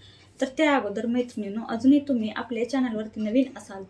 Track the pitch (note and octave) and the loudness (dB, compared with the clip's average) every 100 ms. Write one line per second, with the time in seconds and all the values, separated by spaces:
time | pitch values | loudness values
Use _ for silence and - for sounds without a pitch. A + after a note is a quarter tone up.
0 | - - - - C4+ - D#4 C#4 G#3 G3+ | -20 -20 -20 -6 -4 0 2 2 0 -4
1 | A#3 B3 B3 - G3 G#3+ A3+ A3+ C4 C#4+ | -2 -2 -2 -6 -8 -8 -6 2 6 6
2 | C#4+ B3 G#3+ - - A3+ A#3+ C4+ B3+ G#3+ | 6 0 -2 -6 -6 -4 -2 -2 -2 -4
3 | A3 A3 G#3+ A#3+ C4 - - G3 F#3+ | -6 -6 0 2 2 -2 -14 -14 -8